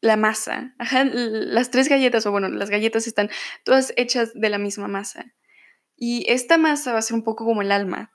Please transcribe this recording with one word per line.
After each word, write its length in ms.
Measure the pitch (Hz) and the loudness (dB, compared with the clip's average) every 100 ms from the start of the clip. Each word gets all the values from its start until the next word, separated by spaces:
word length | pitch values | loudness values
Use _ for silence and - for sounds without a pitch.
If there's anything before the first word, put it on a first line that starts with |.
la 160 | 226 214 | 4 4
masa. 580 | 214 214 - - 254 _ | 2 0 -6 -8 -10 _
Ajá, 240 | 233 262 | -2 2
l-, 440 | 269 247 233 220 - | 2 0 -2 -4 0
las 180 | 226 247 | 0 2
tres 160 | 254 269 | 2 4
galletas, 380 | 277 254 240 214 | 4 4 2 0
o 60 | |
bueno, 180 | 202 190 | -2 -2
las 200 | 208 202 | -4 -2
galletas 380 | 208 220 220 233 | 0 0 -2 -2
están 220 | - 208 - - - | -2 -2 -4 -12 -10
todas 300 | - 262 262 - | 2 2 2 -2
hechas 380 | 247 254 226 | -2 -2 -2
de 160 | 226 214 | -2 -2
la 80 | 202 | -2
misma 320 | 202 202 202 | -4 -6 -6
masa. 440 | 202 208 - - _ _ _ _ _ _ _ | -6 -8 -14 -18 _ _ _ _ _ _ _
Y 300 | 240 240 - | -4 -2 0
esta 300 | 247 254 330 | 0 4 4
masa 340 | 320 294 277 | 4 2 0
va 80 | 226 | -2
a 40 | |
ser 120 | 220 226 | 0 -2
un 80 | |
poco 220 | 226 220 226 | -2 -4 0
como 160 | 220 | 0
el 100 | 196 | 2
alma 400 | 202 196 - 214 | 0 0 -6 -10